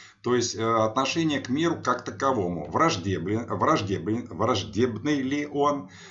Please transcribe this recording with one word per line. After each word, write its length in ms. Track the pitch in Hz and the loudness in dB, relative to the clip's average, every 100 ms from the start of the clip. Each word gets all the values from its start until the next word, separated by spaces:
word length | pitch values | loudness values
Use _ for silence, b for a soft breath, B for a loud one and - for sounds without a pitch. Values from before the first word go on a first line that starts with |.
| B B | B B
То 140 | 117 | 0
есть, 220 | 123 107 98 | 2 2 0
э, 80 | |
отношение 760 | 113 113 110 113 135 170 160 139 | 2 4 4 2 0 0 0 0
к 80 | - | -2
миру 320 | 135 170 139 | 0 0 0
как 240 | 127 123 | -2 -2
таковому. 640 | - 104 135 127 87 85 76 | -4 -2 0 0 0 -4 -4
Враждебен, 760 | 113 165 123 98 90 85 110 120 | 2 2 2 0 -2 0 -2 -2
враждебен, 800 | 101 127 156 101 92 82 113 - | 0 2 2 0 -2 0 -2 -4
враждебный 920 | 82 110 113 101 101 123 110 139 147 | -2 0 0 -2 0 0 0 0 0
ли 240 | 131 147 147 | 0 -2 -2
он, 440 | 143 143 139 139 B B | 0 2 0 -4 B B